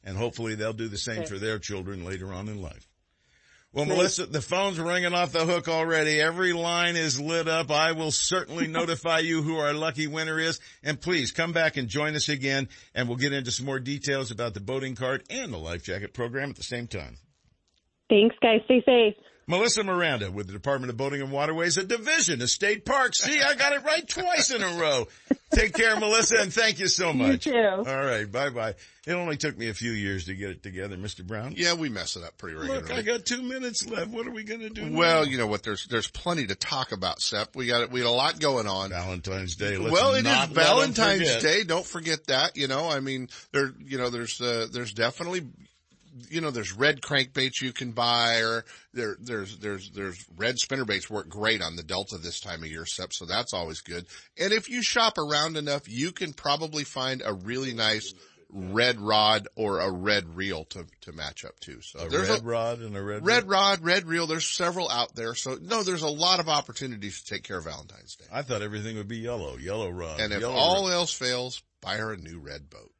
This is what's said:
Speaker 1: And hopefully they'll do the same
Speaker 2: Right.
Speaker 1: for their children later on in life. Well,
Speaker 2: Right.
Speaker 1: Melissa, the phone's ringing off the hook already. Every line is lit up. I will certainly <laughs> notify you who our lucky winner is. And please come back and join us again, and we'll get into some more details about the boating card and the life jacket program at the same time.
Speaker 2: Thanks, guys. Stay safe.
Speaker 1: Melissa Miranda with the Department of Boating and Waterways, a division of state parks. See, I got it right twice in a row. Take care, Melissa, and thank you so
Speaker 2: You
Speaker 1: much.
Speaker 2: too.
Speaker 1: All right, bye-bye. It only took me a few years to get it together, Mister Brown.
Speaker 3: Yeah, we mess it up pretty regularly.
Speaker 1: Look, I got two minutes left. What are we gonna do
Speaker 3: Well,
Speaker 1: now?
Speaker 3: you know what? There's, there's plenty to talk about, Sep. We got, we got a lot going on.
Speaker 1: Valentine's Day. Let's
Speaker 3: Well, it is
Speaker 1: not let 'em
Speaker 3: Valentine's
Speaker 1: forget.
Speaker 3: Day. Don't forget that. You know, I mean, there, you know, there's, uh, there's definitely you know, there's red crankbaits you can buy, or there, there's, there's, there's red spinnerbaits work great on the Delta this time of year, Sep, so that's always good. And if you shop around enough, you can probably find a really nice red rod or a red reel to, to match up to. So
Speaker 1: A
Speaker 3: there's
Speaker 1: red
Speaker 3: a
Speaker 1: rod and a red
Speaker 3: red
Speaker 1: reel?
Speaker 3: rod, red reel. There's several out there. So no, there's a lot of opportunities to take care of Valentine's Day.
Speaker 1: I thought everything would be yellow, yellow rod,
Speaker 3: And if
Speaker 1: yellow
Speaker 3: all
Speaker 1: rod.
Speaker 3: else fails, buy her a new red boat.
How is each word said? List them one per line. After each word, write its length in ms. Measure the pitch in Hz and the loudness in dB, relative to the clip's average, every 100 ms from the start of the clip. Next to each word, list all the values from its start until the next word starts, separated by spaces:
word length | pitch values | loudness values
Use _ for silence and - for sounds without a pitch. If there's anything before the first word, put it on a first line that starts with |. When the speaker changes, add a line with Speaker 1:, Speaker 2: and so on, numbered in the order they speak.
Speaker 1:
And 140 | 98 95 | -6 -4
hopefully 380 | 117 - 113 107 | -4 -4 -6 -2
they'll 160 | 107 | -4
do 160 | 110 113 | -2 -6
the 100 | 98 | -4
same 200 | - 110 | -6 -4
Speaker 2:
Right. 80 | - | -6
Speaker 1:
for 100 | 98 | -4
their 200 | 110 107 | -4 -4
children 440 | 98 101 92 98 | -4 -8 -6 -8
later 280 | 87 95 95 | -8 -8 -8
on 160 | 92 104 | -8 -8
in 120 | 104 | -8
life. 280 | 90 - - _ _ _ _ _ _ _ _ | -10 -14 -20 _ _ _ _ _ _ _ _
Well, 120 | 139 147 | -4 0
Speaker 2:
Right. 100 | 185 | 4
Speaker 1:
Melissa, 300 | 190 185 175 | 4 2 -4
the 160 | 151 | -4
phone's 360 | - 180 196 165 | -2 0 0 0
ringing 360 | 165 180 175 | -2 0 2
off 180 | 175 175 | 2 2
the 140 | 165 160 | 2 2
hook 200 | 175 165 | 2 2
already. 540 | 160 165 160 151 151 | 0 2 4 4 4
Every 320 | 156 170 185 | 4 2 2
line 420 | 170 170 170 175 | 2 0 2 2
is 240 | 170 160 131 | 2 0 0
lit 300 | 147 165 160 | 0 0 2
up. 220 | 160 147 | 0 2
I 220 | 151 160 | 4 4
will 180 | 160 156 | 2 -2
certainly 540 | - - 185 - 170 160 | 0 0 0 -2 -4 -2
<laughs> 20 | |
notify 520 | 165 170 160 170 165 | 0 -2 -2 2 2
you 200 | 165 160 | 2 0
who 160 | 151 160 | 0 0
our 160 | 147 | 0
lucky 340 | 151 160 139 156 | 0 -2 -2 -4
winner 320 | 156 160 156 | -2 -2 0
is. 220 | 160 165 - - | 0 -2 -10 -8
And 180 | 147 151 | -6 -4
please 320 | - 175 117 | 0 0 0
come 200 | - 165 | -2 0
back 240 | 170 160 151 | 2 2 0
and 100 | 120 | -4
join 260 | 139 151 | -2 0
us 140 | 151 143 | 0 -2
again, 400 | 143 135 135 131 - - | -2 0 0 -2 -8 -8
and 140 | - 123 | -4 -2
we'll 80 | 123 | 0
get 160 | 143 | 0
into 180 | 139 123 | 0 -4
some 140 | 110 | -4
more 160 | 135 135 | -2 -4
details 500 | 123 143 139 139 127 | -4 -6 -2 -2 -2
about 220 | 110 120 | -4 -6
the 80 | 101 | -6
boating 340 | 98 131 135 | -6 -4 -4
card 300 | 120 127 131 - | -4 -2 -4 -4
and 200 | 240 240 | -8 -8
the 40 | 95 | -8
life 260 | 80 87 | -8 -8
jacket 280 | - 95 101 | -6 -6 -6
program 380 | - 120 131 139 | -6 -6 -4 -8
at 60 | - | -8
the 60 | |
same 240 | - 120 120 | -8 -8 -6
time. 300 | 98 67 58 _ _ _ _ _ _ _ _ _ | -10 -10 -16 _ _ _ _ _ _ _ _ _
Speaker 2:
Thanks, 260 | 208 220 - | 6 6 6
guys. 180 | 240 220 220 | 4 4 6
Stay 160 | 254 | 6
safe. 300 | 240 247 220 208 - _ - | 8 8 6 2 -18 _ -2
Speaker 1:
Melissa 340 | 175 233 208 | 2 4 2
Miranda 480 | 196 180 170 127 98 | 0 2 2 0 -2
with 160 | 98 98 | -4 -6
the 60 | |
Department 380 | 98 139 139 127 | -6 -2 0 -2
of 60 | 117 | -2
Boating 240 | 139 139 | -2 -2
and 120 | 135 | -4
Waterways, 440 | 139 151 160 175 165 | 0 0 2 2 2
a 60 | |
division 580 | 196 233 220 320 - 139 | 2 0 2 2 2 0
of 60 | 123 | 0
state 360 | - 202 214 | 2 2 0
parks. 340 | - 269 247 - | 2 2 4 2
See, 200 | 240 294 | 2 4
I 120 | 277 | 4
got 180 | 277 277 | 4 2
it 100 | 285 | 2
right 240 | 277 320 330 | 2 0 0
twice 420 | - 359 359 - | -2 0 2 2
in 100 | 240 | 2
a 160 | 190 170 | 0 0
row. 280 | 160 135 113 - - 254 _ | 2 2 0 -8 -2 -2 _
Take 220 | 240 220 | 2 4
care, 240 | - 226 214 | 4 4 4
Melissa, 400 | 214 226 - 226 | 4 4 6 4
and 140 | 196 | 4
thank 240 | 220 220 160 | 4 2 2
you 80 | 190 | 0
so 220 | - 175 | 2 2
Speaker 2:
You 60 | 156 | 4
Speaker 1:
much. 260 | - 254 | 4 4
Speaker 2:
too. 80 | 302 | 4
Speaker 1:
All 300 | 240 214 185 | 4 4 4
right, 460 | 143 135 139 113 104 | -2 0 0 0 -2
bye-bye. 440 | 117 143 120 110 101 - _ | -2 -2 -2 -4 -6 -16 _
It 80 | - | -4
only 240 | 175 175 147 | -2 -2 -2
took 220 | 151 - | -4 -4
me 100 | 113 | -6
a 60 | |
few 160 | 101 120 | -4 -4
years 360 | 110 98 95 85 | -2 -2 -2 -4
to 80 | |
get 160 | 95 98 | -8 -8
it 120 | 90 | -10
together, 340 | 101 92 98 92 | -10 -8 -8 -6
Mister 280 | 101 98 | -10 -10
Brown. 300 | 90 110 123 165 | -8 -8 -8 -2
Speaker 3:
Yeah, 180 | 170 | 0
we 140 | 170 156 | 0 -2
mess 260 | 104 80 90 | -4 -6 -8
it 60 | |
up 160 | 82 - | -12 -12
pretty 160 | 92 78 | -10 -8
regularly. 260 | 269 269 - | -6 -6 -4
Speaker 1:
Look, 40 | 247 | -4
I 60 | |
got 240 | 214 240 - | -2 -2 -2
two 160 | 247 | -4
minutes 420 | 254 262 254 226 | -4 -6 -4 -4
left. 260 | - 220 170 | -4 -6 -6
What 180 | 226 247 | -6 -8
are 20 | |
we 140 | 226 | -8
gonna 260 | 214 226 220 | -10 -10 -8
do 220 | 220 156 | -8 -4
Speaker 3:
Well, 320 | 156 170 165 | 4 6 6
Speaker 1:
now? 60 | 147 | 4
Speaker 3:
you 80 | 131 | 2
know 100 | 110 | 0
what? 160 | 104 | 0
There's, 220 | 110 101 - | -2 -6 0
there's 200 | 117 101 | -2 -2
plenty 380 | - 175 170 110 | -6 -2 -2 -2
to 80 | |
talk 380 | 98 - 139 127 | -4 -2 -2 -2
about, 280 | 101 92 - | -2 -2 0
Sep. 360 | - 107 110 - | -2 -2 -4 -4
We 100 | 123 | 0
got, 240 | 120 117 | 2 2
we 100 | 127 | 2
got 80 | 120 | 2
a 20 | |
lot 260 | 120 143 156 | 4 2 2
going 300 | 151 131 104 | 2 2 0
on. 220 | 95 98 | -2 -2
Speaker 1:
Valentine's 640 | 90 92 92 95 95 92 82 | -4 -4 -4 -4 -4 -4 -2
Day. 200 | 101 98 | -2 0
Let's 160 | 107 | 2
Speaker 3:
Well, 220 | 170 262 | 4 6
it 40 | 262 | 4
is 60 | |
Speaker 1:
not 140 | 254 - | 4 2
let 100 | - | 2
'em 40 | |
Speaker 3:
Valentine's 680 | 156 165 240 269 220 220 196 160 | 4 6 8 6 4 4 4 4
Speaker 1:
forget. 80 | 117 | 4
Speaker 3:
Day. 220 | 151 185 | 4 2
Don't 200 | 190 165 | 2 -2
forget 420 | 180 175 160 156 - | -2 -8 -4 -4 0
that. 280 | 131 160 - | 2 2 0
You 120 | 135 | -2
know, 200 | 135 165 | 0 0
I 120 | 143 | -2
mean, 280 | 135 131 123 - - | -2 -6 -8 -14 -2
there, 220 | 143 135 131 | 0 0 -4
you 140 | 139 135 | -8 -2
know, 100 | 123 | -2
there's, 320 | 120 117 - | -2 -6 -4
uh, 280 | 123 117 113 | -2 0 -2
there's 200 | 120 117 | -6 -6
definitely 540 | 107 117 - 170 185 143 - - _ _ _ _ 135 120 | 0 0 0 -4 -4 -6 -16 -20 _ _ _ _ -20 -6
you 120 | 156 | -4
know, 100 | 160 | -2
there's 220 | 120 95 | -2 -6
red 280 | 98 143 147 | 2 4 4
crankbaits 600 | - 143 131 - 131 - | 0 0 0 0 -2 0
you 100 | 131 | -4
can 200 | - 123 | -4 -6
buy, 480 | 117 120 120 117 117 | 0 4 4 6 4
or 240 | 113 113 - - _ | 4 0 -4 -20 _
there, 240 | 123 110 98 | -6 -4 -6
there's, 380 | 117 113 98 98 | -6 -6 -6 -8
there's, 320 | 104 98 95 | -8 -8 -10
there's 340 | 95 98 87 - 85 | -8 -8 -8 -16 -2
red 200 | 110 127 | -2 0
spinnerbaits 520 | - 135 117 98 - | -2 -2 0 -2 -2
work 200 | 107 80 | -8 -8
great 340 | 98 107 110 | -2 0 2
on 140 | 85 85 | -2 -8
the 60 | |
Delta 360 | 80 92 98 90 | -6 -4 -4 -8
this 220 | 85 - | -8 -10
time 220 | 101 82 | -8 -10
of 60 | 80 | -8
year, 140 | 80 80 | -10 -8
Sep, 260 | - 92 | -8 -8
so 120 | - | -8
that's 280 | 85 101 120 | -2 -2 -2
always 260 | 98 82 80 | -4 -6 -8
good. 260 | - 85 87 - - - | -10 -10 -10 -20 -20 -4
And 140 | 185 | 0
if 160 | 220 - | 0 0
you 140 | 247 | -4
shop 360 | 220 247 226 214 | 0 4 4 2
around 380 | 151 147 160 156 | 0 0 0 -2
enough, 320 | 147 143 - | -2 -4 -4
you 240 | 117 160 | -4 -4
can 200 | 180 175 | -4 -8
probably 520 | 135 147 147 160 151 | -4 2 2 0 -4
find 380 | 139 135 131 131 | -6 -4 -2 -2
a 80 | - | -4
really 400 | 98 95 123 135 | -4 -4 -4 -4
nice 380 | 113 110 107 - - - _ _ | 0 2 2 -2 -14 -20 _ _
red 460 | 98 92 104 123 117 | -10 -2 4 4 4
rod 480 | 101 107 107 110 101 - | 4 6 6 4 0 -2
or 240 | 107 95 | 0 2
a 100 | 95 | 0
red 460 | 90 98 104 82 82 | 0 2 2 0 -6
reel 280 | 98 82 78 | -4 -4 -8
to, 180 | 98 78 _ | -14 -14 _
to 120 | - | -18
match 300 | 80 73 - | -10 -10 -10
up 140 | - - | -16 -16
to. 200 | - 65 | -16 -16
So 200 | - - | -16 -12
Speaker 1:
A 80 | 82 | -4
Speaker 3:
there's 180 | 143 - | -2 2
Speaker 1:
red 120 | 107 | 0
Speaker 3:
a 40 | |
Speaker 1:
rod 360 | 113 117 117 120 | 0 -2 -2 -4
and 140 | 113 | -8
a 80 | 98 | -8
red 220 | 101 104 | -6 -2
Speaker 3:
red 200 | 175 240 | 4 2
Speaker 1:
reel? 80 | 190 | 4
Speaker 3:
rod, 300 | 196 196 190 | 4 4 2
red 240 | 165 185 165 | 2 2 2
reel. 200 | 165 165 | -2 0
There's 200 | 160 - | -2 -2
several 440 | - 175 175 175 | 0 0 0 -2
out 240 | 120 120 | 0 -2
there. 200 | - 113 | -4 -6
So 220 | 120 135 131 | -4 -6 -8
no, 240 | 165 226 | -2 -2
there's 200 | 185 180 | 0 0
a 60 | 156 | -2
lot 280 | 147 175 185 | 2 4 6
of 120 | 165 | 4
opportunities 720 | 147 - 113 135 110 101 90 | 0 0 -8 -8 -6 -8 -10
to 120 | - | -8
take 100 | 101 | -10
care 120 | - 95 | -6 -6
of 80 | |
Valentine's 520 | 80 73 69 104 - - | -6 -10 -14 -20 -20 -20
Day. 100 | - | -10
Speaker 1:
I 120 | 127 | -8
thought 180 | 139 113 | -4 -4
everything 360 | 104 104 107 110 | -4 -6 -6 -8
would 100 | 101 | -8
be 80 | 113 | -6
yellow, 380 | 117 120 76 62 | -6 -6 -6 -8
yellow 320 | 78 110 98 | -6 -4 -4
rod, 320 | 87 82 78 | -6 -6 -2
Speaker 3:
And 140 | 107 | -2
if 60 | 101 | 0
Speaker 1:
yellow 100 | 117 | 0
Speaker 3:
all 300 | 131 156 190 190 | 4 6 6 2
Speaker 1:
rod. 40 | |
Speaker 3:
else 220 | 175 170 | 0 0
fails, 480 | - 127 123 127 - _ _ | -2 -2 -2 -4 -8 _ _
buy 160 | 92 104 | -6 -4
her 160 | 110 | -4
a 60 | 101 | -6
new 200 | 80 85 | -10 -14
red 280 | 69 71 71 | -12 -14 -14
boat. 220 | 53 50 | -20 -20